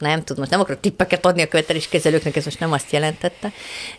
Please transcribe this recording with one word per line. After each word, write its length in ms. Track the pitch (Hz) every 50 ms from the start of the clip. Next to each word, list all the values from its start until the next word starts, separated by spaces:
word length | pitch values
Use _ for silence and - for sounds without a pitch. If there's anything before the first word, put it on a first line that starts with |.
| 151
nem 120 | 147 156 160
tudom, 200 | 156 - 135 139
most 120 | 139 135
nem 80 | 160 196
akarok 220 | 196 - 139 -
tippeket 440 | - 208 - - 208 190 180 175 -
adni 160 | 185 180 175
a 60 | 160
követeléskezelőknek, 880 | 151 - 160 156 - 165 160 - - - 165 - 160 151 160 - 156 143
ez 100 | 156 147
most 140 | 156 147 -
nem 120 | 170 165
azt 200 | 151 135 - -
jelentette. 600 | - 147 156 156 160 - - 175 - - - 208 - - - - - - - - -